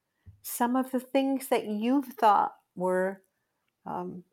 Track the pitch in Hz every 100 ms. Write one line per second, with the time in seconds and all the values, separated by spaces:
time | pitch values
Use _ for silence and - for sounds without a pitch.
0 | _ _ - - - - 240 254 262 254
1 | 254 269 269 269 - 247 208 208 233 285
2 | 247 - 220 196 - - _ - 185 185
3 | 190 196 _ _ _ _ _ _ 185 170
4 | 180 180 -